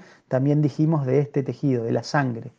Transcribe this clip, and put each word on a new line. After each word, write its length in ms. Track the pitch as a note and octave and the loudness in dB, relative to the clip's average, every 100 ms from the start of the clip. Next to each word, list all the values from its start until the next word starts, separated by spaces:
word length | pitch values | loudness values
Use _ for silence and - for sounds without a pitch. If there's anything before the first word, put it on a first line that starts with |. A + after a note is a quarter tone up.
| - - _ | -8 -20 _
también 340 | B2+ C#3 D3 | 0 2 2
dijimos 420 | D3+ - D#3 D#3+ | 0 2 0 2
de 140 | C3 C3+ | 2 0
este 240 | C#3+ D3 | 2 -2
tejido, 400 | C3 B2 D3 B2 | -4 -4 -2 0
de 80 | A2+ | 0
la 140 | B2 | -2
sangre, 480 | B2 D3+ C3 A2+ A#2+ | 0 0 0 -4 -12